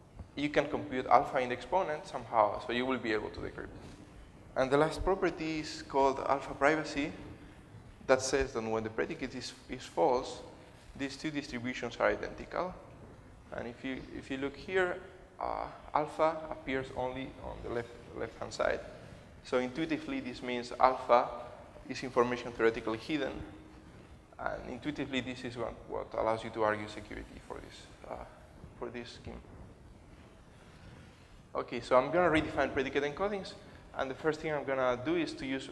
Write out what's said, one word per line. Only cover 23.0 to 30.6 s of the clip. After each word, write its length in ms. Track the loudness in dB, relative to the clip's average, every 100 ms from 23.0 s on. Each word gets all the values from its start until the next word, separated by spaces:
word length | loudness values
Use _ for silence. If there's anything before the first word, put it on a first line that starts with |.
| 0 0 0 -4 -10 -14 -18 -20 -20 -18 -18 -20 -18 -6
And 320 | -4 -4 -6
intuitively, 500 | -6 -4 -2 0 0
this 220 | -2 -4
is 140 | -6 -4
what, 180 | -4 -6 -6
what 180 | -6 -2 2
allows 280 | 2 2
you 60 | 0
to 120 | 2
argue 240 | 4 4 -2
security 540 | -10 -10 -10 -10 -12 -10
for 60 |
this, 320 | -10 -10 -16 -18 -14 -10
uh, 160 | -10 -10 -16 -20 -18 -16 -10
for 100 | -8
this 220 | -8 -10
scheme. 300 | -12 -12 -12 -14 -16 -18 -18 -20 -20 -20 -20 -20 -20 -20 -20